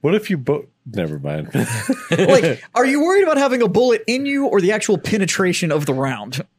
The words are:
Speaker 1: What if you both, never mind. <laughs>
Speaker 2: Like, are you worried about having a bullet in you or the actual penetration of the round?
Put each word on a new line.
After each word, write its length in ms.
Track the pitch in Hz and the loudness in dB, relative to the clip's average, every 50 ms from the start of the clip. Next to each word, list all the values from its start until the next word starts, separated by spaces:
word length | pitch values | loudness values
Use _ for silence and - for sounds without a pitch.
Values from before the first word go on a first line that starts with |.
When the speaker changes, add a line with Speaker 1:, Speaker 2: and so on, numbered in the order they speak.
Speaker 1:
What 160 | - 143 175 | 0 2 0
if 120 | 208 208 - | 0 0 -2
you 80 | 196 | -4
both, 280 | 156 127 131 143 151 - - _ _ _ - 113 | -4 -2 -2 -2 -2 -4 -12 _ _ _ -10 -6
never 280 | 101 87 80 76 - | -4 -4 -4 -4 -6
mind. 300 | - - 73 78 78 - - | -6 -6 -6 -6 -6 -4 -2
<laughs> 580 | - 117 - - 110 - - 262 - - - | -2 -2 -2 -4 -6 -2 -4 -4 -4 -2 -2
Speaker 2:
Like, 540 | - - - - 277 262 190 165 135 - - - _ | 0 2 4 6 6 4 4 2 -2 -2 -8 -8 _
are 100 | - 254 | 0 2
you 160 | 269 269 294 294 | 2 2 2 2
worried 180 | 339 381 403 392 | 2 4 4 4
about 140 | 330 311 | 4 2
having 260 | 277 277 269 247 254 233 | 2 2 2 2 2 0
a 60 | 208 | 2
bullet 340 | 160 208 247 254 233 226 - - | 2 2 4 4 2 0 0 -2
in 180 | 233 262 277 | -4 -2 -2
you 200 | 285 277 277 277 | -2 -2 0 0
or 140 | 269 - 202 | 2 2 2
the 120 | 170 180 214 | 2 2 0
actual 260 | 214 208 - 214 165 | 0 0 0 -2 -2
penetration 720 | - - - 214 196 175 - - 190 180 175 - 185 165 | 0 -2 -2 -2 0 -2 -2 0 0 0 0 0 -2 0
of 160 | 147 151 147 | 0 -2 0
the 80 | 143 139 | -2 -2
round? 500 | 131 139 135 127 110 104 101 127 135 139 _ _ | -2 -2 -4 -4 -6 -8 -10 -10 -10 -10 _ _